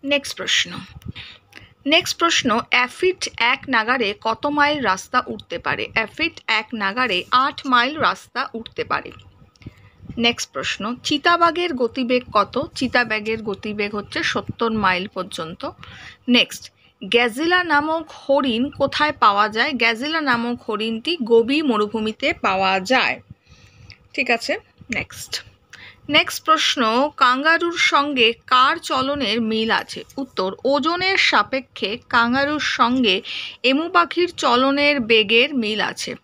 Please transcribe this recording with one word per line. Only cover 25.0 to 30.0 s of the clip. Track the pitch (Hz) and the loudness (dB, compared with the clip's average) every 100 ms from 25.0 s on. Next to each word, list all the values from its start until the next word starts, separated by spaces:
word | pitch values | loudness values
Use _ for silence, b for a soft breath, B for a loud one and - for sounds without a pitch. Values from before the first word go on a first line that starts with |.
| - - - - - _ _ B B B - | -8 -14 -12 -12 -12 _ _ B B B 0
Next | 302 349 - | 0 0 -4
প্রশ্ন, | - 311 - - 226 233 294 - | 2 2 2 0 2 2 0 2
কাঙ্গারুর | 262 262 302 330 349 339 - | 2 4 2 2 0 0 2
সঙ্গে | 311 285 269 226 233 - | 2 2 2 2 2 0
কার | 254 262 330 | 4 4 2
চলনের | - 285 262 285 233 226 220 | -2 -2 -2 -2 -2 -2 0
মিল | 220 226 | -2 0
আছে? | 196 - - | 0 -2 -12